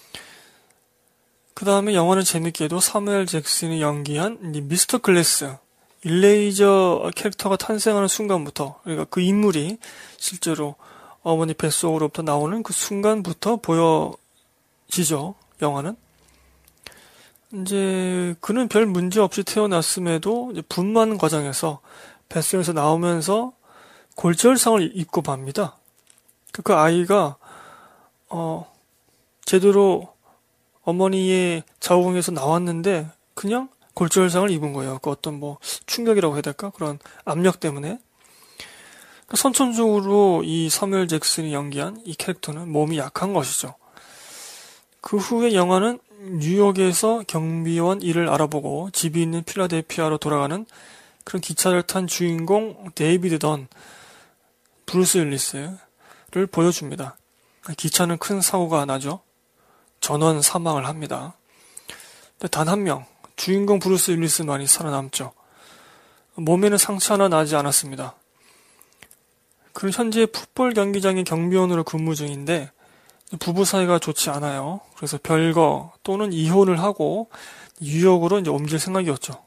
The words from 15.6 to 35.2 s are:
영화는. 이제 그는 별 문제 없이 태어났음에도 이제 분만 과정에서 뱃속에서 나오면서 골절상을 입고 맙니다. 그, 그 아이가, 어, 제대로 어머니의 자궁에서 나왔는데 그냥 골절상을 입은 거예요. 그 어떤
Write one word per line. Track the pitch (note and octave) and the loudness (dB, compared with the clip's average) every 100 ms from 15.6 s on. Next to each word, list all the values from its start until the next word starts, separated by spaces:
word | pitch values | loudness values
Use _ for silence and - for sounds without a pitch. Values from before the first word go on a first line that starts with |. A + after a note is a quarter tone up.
영화는. | D3 C#3 D#3 A3+ _ _ _ _ _ _ _ _ - - - _ - _ _ | -2 -2 -6 -10 _ _ _ _ _ _ _ _ -20 -20 -20 _ -20 _ _
이제 | G3+ F#3 G3 F#3+ F#3+ F#3 F3+ F3 E3+ | -8 -2 0 0 0 0 0 -2 -4
그는 | - A#3 A#3+ | -2 0 2
별 | G#3+ A3 | 4 4
문제 | F3+ F3+ G#3+ | 2 2 2
없이 | F#3+ - | 2 0
태어났음에도 | F#3+ A3 G#3 E3+ D#3 F#3+ F3 D#3+ G3 A#3+ B3 | -2 0 2 2 0 -2 0 0 0 -2 -4
이제 | F3 - | -8 -6
분만 | - G3 A3+ A3 G#3 | -2 2 4 2 2
과정에서 | D#3 D3+ C#3+ C3 D#3+ C#3+ _ - - - - | 0 0 -2 -4 -4 -6 _ -20 -20 -20 -8
뱃속에서 | E3 - F#3+ E3+ | -4 -2 0 0
나오면서 | D#3+ D3 E3 F3 E3+ D#3+ G#3+ B3+ - _ - - - _ - | 2 2 4 2 0 0 0 -2 -10 _ -20 -20 -20 _ -2
골절상을 | F3 E3+ A#3+ B3+ A#3 A3 D#3+ | 2 6 6 6 4 2 0
입고 | F#3+ D#3+ F3 | -4 -4 -4
맙니다. | D3+ C3 C3+ E3+ F3+ - _ _ _ _ _ _ _ | -4 -6 -6 -6 -6 -8 _ _ _ _ _ _ _
그, | - | -4
그 | - | 2
아이가, | E3 D#3 F3 F3 G3+ D3+ - - - - - - _ _ _ - | 6 6 4 4 2 2 -4 -20 -20 -20 -20 -20 _ _ _ -12
어, | E3+ E3 E3 E3 _ _ _ _ _ _ _ | -8 -6 -8 -12 _ _ _ _ _ _ _
제대로 | - F#3+ G3+ G3+ G3 E3+ F3 _ _ _ _ _ _ _ | 2 4 6 6 6 2 -4 _ _ _ _ _ _ _
어머니의 | - F3 F#3+ F#3+ F#3 F#3 F3+ E3 - _ | -2 0 2 2 2 2 0 -2 -8 _
자궁에서 | - F3+ F3+ F3+ E3+ | 2 4 4 0 -2
나왔는데 | D#3+ C#3 E3+ F3 E3 F#3+ F3 D#3 - _ | -2 0 0 0 -2 0 -2 -4 -14 _
그냥 | - G3 A#3+ C4 _ _ | -8 -4 -4 -6 _ _
골절상을 | - E3+ F#3+ F3+ F3+ G3+ | -4 0 2 4 2 0
입은 | D#3+ D3 | 0 -4
거예요. | C#3 C3 C3 | -4 -6 -6
그 | D3 | -6
어떤 | C#3 | -6